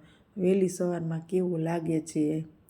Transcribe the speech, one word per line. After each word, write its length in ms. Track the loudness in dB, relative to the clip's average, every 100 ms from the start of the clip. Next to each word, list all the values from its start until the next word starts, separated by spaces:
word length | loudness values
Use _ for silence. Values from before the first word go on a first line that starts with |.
| -12 -20 _ -2
વહેલી 320 | 2 4 2
સવારમાં 580 | 0 -2 -2 -4 -4 -2
કેવું 320 | 0 0 0
લાગે 420 | 0 -2 0 -2
છે, 440 | -2 0 0 0 -6 -14 _